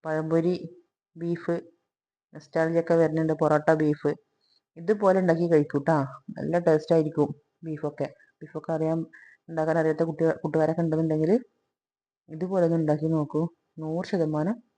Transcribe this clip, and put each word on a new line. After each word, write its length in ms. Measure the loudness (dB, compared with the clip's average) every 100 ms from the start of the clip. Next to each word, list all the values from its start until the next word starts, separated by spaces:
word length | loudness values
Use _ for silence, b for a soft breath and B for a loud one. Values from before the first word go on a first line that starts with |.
പഴംപൊരി 480 | -4 -4 0 0 0 -2 -8 -18 _ _ _ -10
ബീഫ് 340 | -6 -6 -4 -6 -6 _ _ _ _ _ _
നൊസ്റ്റാൾജിയ 460 | -20 -8 -2 0 0
ഒക്കെ 120 | 2 4
വരുന്നുണ്ട്, 320 | 4 2 0 2
പൊറോട്ട 300 | 2 2 2 2
ബീഫ്, 300 | 2 0 -2 -4 _ _ _ _ _ -12
ഇതുപോലെ 380 | -4 2 4 4
ഉണ്ടാക്കി 240 | 2 2 4
കഴിക്കൂ 280 | 4 4 -2 0
ട്ടോ. 80 | 0 0 -8 -16 -10
നല്ല 220 | -2 0 4
ടേസ്റ്റ് 280 | 2 4
ആയിരിക്കും 340 | 2 2 0 -2 -2 _ _ -12
ബീഫൊക്കെ. 420 | -6 -8 -6 -8 b b _
ബീഫൊക്കെ 300 | -14 -12 -6 -2
അറിയാൻ, 220 | 0 -2 -4 B B B -10
ഉണ്ടാക്കാൻ 260 | -4 0 2
അറിയാത്ത 240 | 2 0 -2
കുട്ടി, 160 | 0 0 0
കൂട്ടുകാരൊക്കെ 400 | -2 0 0 0
ഉണ്ടെന്നുണ്ടെങ്കിൽ 480 | 0 0 0 0 2 2 0 _ _ _ _ _ _ _ _ -10
ഇതുപോലെ 300 | -4 0 2
ഒന്ന് 100 | 2
ഉണ്ടാക്കി 280 | 0 0 0 -2
നോക്കൂ. 260 | -2 -4 -4 _ _ -14
നൂറ് 280 | -8 -8 -4
ശതമാനം 460 | -2 -2 -2 -4 -6 _